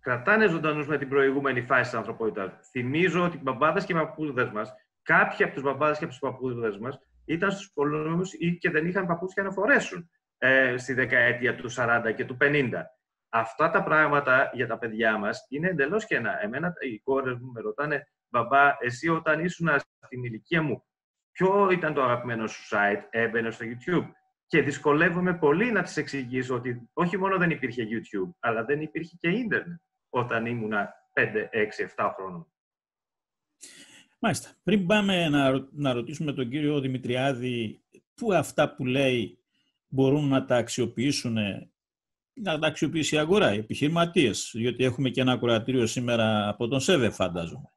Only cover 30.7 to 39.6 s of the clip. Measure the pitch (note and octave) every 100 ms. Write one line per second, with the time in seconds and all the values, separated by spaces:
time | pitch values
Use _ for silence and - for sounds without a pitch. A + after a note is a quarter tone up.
30.7 | G#2+ G2+ - _ - A2 G#2 - A2+ G#2
31.7 | - F#2 - G#2 - F#2+ F2 E2 _ _
32.7 | _ _ _ _ _ _ _ _ _ -
33.7 | - - - _ _ A3+ D3+ - _ -
34.7 | G#3 F3+ G#3+ G3 F#3 E3 C#3+ C3+ C3+ C3+
35.7 | D3+ C#3+ B2 A#2 D3 D#3 C3+ B2 C#3 D3
36.7 | D3 C3 C3 A#2+ B2 C3+ B2 B2 A#2+ A2
37.7 | - _ - _ - A#3 F3+ - - D3
38.7 | - B2+ C3 C#3 B2 G#2+ - _ _